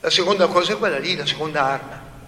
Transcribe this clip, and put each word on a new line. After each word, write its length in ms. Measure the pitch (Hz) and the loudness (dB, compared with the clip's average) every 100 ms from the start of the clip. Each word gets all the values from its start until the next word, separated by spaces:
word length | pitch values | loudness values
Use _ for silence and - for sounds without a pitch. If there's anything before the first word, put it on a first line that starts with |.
La 80 | 160 | -2
seconda 380 | 170 180 202 175 | 0 2 4 4
cosa 260 | 180 175 | 4 2
è 40 | 208 | 0
quella 220 | 208 143 | 0 0
lì, 160 | 151 170 | -2 -2
la 100 | 147 | -2
seconda 380 | 147 156 151 | -2 -2 0
arma. 400 | 135 135 - - - - | 0 0 -6 -14 -16 -18